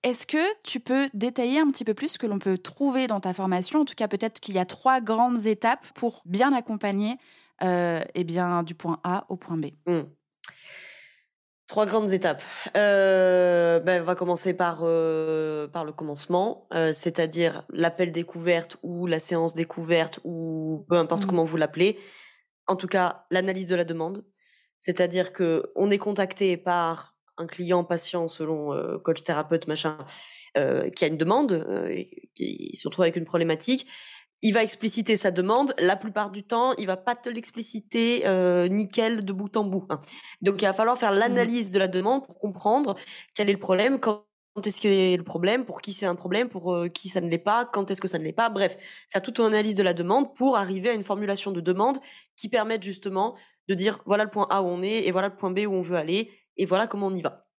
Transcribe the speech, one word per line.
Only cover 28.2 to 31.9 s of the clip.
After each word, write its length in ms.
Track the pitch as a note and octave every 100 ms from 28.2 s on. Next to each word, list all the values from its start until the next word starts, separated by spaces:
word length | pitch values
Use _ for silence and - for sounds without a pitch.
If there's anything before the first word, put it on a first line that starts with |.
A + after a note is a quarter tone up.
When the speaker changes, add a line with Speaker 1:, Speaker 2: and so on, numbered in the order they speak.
| E3
Speaker 2:
selon, 460 | - D#3 D#3+ D3
euh, 260 | C#3+ - -
coach, 240 | - D#3+
thérapeute, 440 | - D3+ D3+ E3 D3
machin, 300 | D#3 D#3+ D3+ D3 - - - - -
euh, 320 | C3+ C3 -
qui 140 | - D#3
a 20 |
une 100 | D#3
demande, 360 | D#3+ A#3 C#4+
euh, 340 | E3+ - F#2+
et 400 | E2+